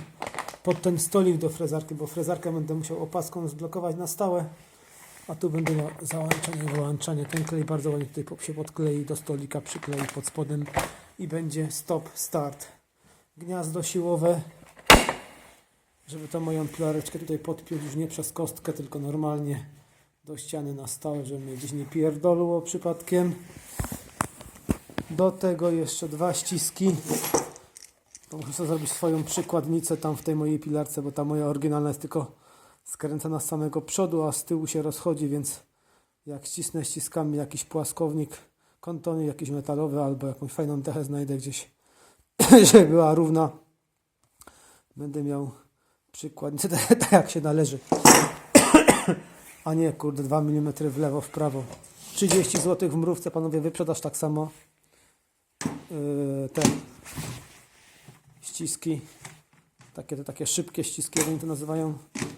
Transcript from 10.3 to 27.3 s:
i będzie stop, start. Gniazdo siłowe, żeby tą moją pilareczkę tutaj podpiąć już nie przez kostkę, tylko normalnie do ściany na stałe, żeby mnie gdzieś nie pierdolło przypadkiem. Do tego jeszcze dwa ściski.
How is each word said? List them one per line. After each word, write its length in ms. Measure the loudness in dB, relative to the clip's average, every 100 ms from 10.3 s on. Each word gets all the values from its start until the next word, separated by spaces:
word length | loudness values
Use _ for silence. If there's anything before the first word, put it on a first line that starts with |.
| -6 -4 -4 -4 -4 -6 -10 -20 -12
i 80 | -6
będzie 440 | -6 -4 -4 -4
stop, 380 | -6 -4 -4 -4
start. 540 | -10 -4 -4 -4 -8 -16 -20 _ _ _ _ _ -16
Gniazdo 460 | -8 -6 -4 -4
siłowe, 580 | -2 -2 0 2 4 2 -2 -14 -20 0 6 6 6 -4 -10 -20 -20 -20 _ _ _ _ -16
żeby 200 | -14 -8
tą 120 | -4
moją 280 | -2 -2 -4
pilareczkę 520 | -2 -2 -2 -4 -8
tutaj 200 | -4 -4
podpiąć 440 | -4 -8 -6 -8
już 120 | -4 -4
nie 120 | -4
przez 240 | -6 -8
kostkę, 420 | -4 -6 -6 -8
tylko 260 | -8 -8 -6
normalnie 680 | -4 -2 -2 -2 -2 -6 -8 -18 _ _ _ _ -16
do 120 | -14
ściany 360 | -10 -8 -8
na 140 | -8 -10
stałe, 380 | -8 -6 -6 -6
żeby 140 | -8
mnie 140 | -8
gdzieś 180 | -10 -8
nie 140 | -8 -4
pierdolło 760 | 0 2 2 4 4 2 0
przypadkiem. 720 | -2 -4 -4 -4 0 2 2 -2 -10 -20 -12 -8 -8 -10 -8 -8 -8 -10 -20 -6 -4 -4 -6 -10 -6
Do 220 | 0 0
tego 400 | 2 -2 0 2
jeszcze 380 | 0 -2 -4 -8
dwa 240 | -2 -2
ściski. 600 | -2 -4 -2 -2 2 2 2 0 -4 0